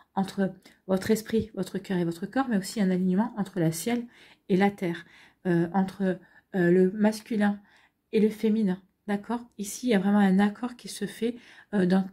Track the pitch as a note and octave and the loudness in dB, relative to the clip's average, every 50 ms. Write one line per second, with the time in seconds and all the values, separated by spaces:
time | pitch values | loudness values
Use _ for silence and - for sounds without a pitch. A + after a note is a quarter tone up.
0 | _ _ - G3 F#3+ F#3+ - G3 G3 F#3 F#3+ - - - _ _ _ - F#3+ F#3 | _ _ -4 -4 -4 -2 -2 -4 -4 -4 -4 -8 -20 -20 _ _ _ -2 -2 0
1 | F#3+ - A3 G#3+ - - A3+ A3 G#3+ - - F#3+ F3+ - - F#3+ F#3+ - F#3+ F3 | 0 0 0 0 -2 -2 -2 -2 -2 -4 -6 -8 -6 -6 -6 -8 -6 -2 -2 0
2 | F3 E3+ E3 - G3+ - - C4 C4+ B3 A3 F#3+ G3 - - A3+ F#3+ F#3 F#3 F3+ | 0 -2 -2 -6 -6 -4 -2 -2 -2 0 0 -2 -2 -2 -2 0 0 2 2 2
3 | F#3 F#3 F#3 G3 A3+ A#3 - G#3 F#3+ - - F3+ D#3+ D#3+ D#3+ - - A#3 A#3+ A#3+ | 2 2 2 0 0 -2 -2 -6 -6 -6 -2 0 0 0 0 -2 -4 -4 -4 -4
4 | A#3+ - _ - - - - _ _ - G3 F3+ G3+ G3+ G3+ - F#3+ E3+ E3+ - | -4 -8 _ -20 -20 -20 -20 _ _ 0 2 2 2 2 0 -2 -4 -6 -6 -6
5 | - _ - - - - _ _ - F3+ E3+ E3+ E3+ E3+ F#3 F#3+ F#3+ F#3+ - - | -10 _ -20 -20 -20 -20 _ _ -2 0 0 2 0 0 0 0 -2 -2 -2 -4
6 | G3 F#3 F#3 F#3 - _ _ _ _ _ - F#3+ F3 F3 F3+ F#3 F#3 F#3 G3+ G#3+ | -2 -2 -2 -4 -8 _ _ _ _ _ -2 2 4 4 4 4 4 2 2 2
7 | G#3 A3 A3 - - - A#3 G#3 G#3 G3+ G3+ G3+ - _ _ _ _ _ _ _ | 0 0 0 -2 -6 -6 -2 0 0 0 -2 -4 -8 _ _ _ _ _ _ _
8 | _ _ - G#3+ G#3 G#3+ G#3+ - - A3 G#3+ A3 G#3+ F#3 F3+ F#3 - _ _ _ | _ _ 0 2 2 2 2 0 0 0 2 2 2 0 0 -2 -8 _ _ _
9 | _ G#3+ G3+ G#3 G3+ - A#3 A#3+ A#3+ - _ - G3+ G3+ - - B3 B3 G#3+ F#3+ | _ -6 -4 -4 -4 -6 -8 -8 -8 -10 _ -12 -10 -10 -10 -6 -2 2 2 2
10 | F3+ G3+ G3+ G#3 G3+ F#3+ F#3 G3 G#3 G#3 G#3 - A#3+ A#3+ - - - F#3 - - | 4 4 4 4 6 6 6 4 4 2 0 -4 -8 -10 -10 -12 -16 -14 -10 -8
11 | G#3 - - - A3 A#3+ A#3+ - - - - - - _ G#3 G#3 F#3 F3+ F#3+ F#3+ | -8 -8 -6 -4 -4 -4 -6 -6 -14 -20 -20 -20 -12 _ -2 0 2 2 2 2
12 | F#3 - | 0 -2